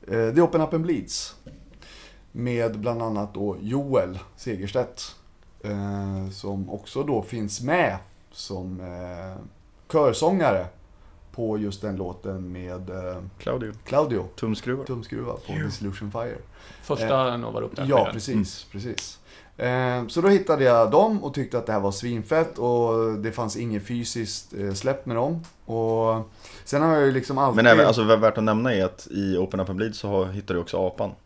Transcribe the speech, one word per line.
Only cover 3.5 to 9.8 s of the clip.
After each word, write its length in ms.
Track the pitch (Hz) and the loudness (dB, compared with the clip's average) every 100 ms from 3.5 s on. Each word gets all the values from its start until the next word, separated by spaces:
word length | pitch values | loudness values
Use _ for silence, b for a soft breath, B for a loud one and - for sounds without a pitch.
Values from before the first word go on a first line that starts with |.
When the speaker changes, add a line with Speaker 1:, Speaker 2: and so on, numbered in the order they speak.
| 90 | -4
Speaker 2:
Joel 580 | 101 131 139 127 90 92 - - | -4 -4 2 0 0 -6 -14 -12
Segerstedt, 800 | - 101 98 127 120 - - - - - - - | -8 -6 -2 -2 -2 -6 -14 -16 -20 -20 -20 -14
eh, 640 | 104 101 101 101 98 95 95 | -8 -4 -4 -4 -4 -4 -6
som 380 | 98 101 101 95 | -8 -8 -6 -6
också 340 | 104 - 127 | -8 -8 -6
då 180 | 143 120 | -2 -2
finns 400 | 98 120 104 - | -2 -6 -6 -4
med 360 | 123 175 143 95 - - - | -2 2 2 -2 -10 -20 -20
som, 480 | - - 95 90 92 | -16 -10 -8 -8 -10
eh, 640 | 90 87 90 87 95 95 107 - - _ | -10 -10 -10 -12 -12 -14 -16 -20 -20 _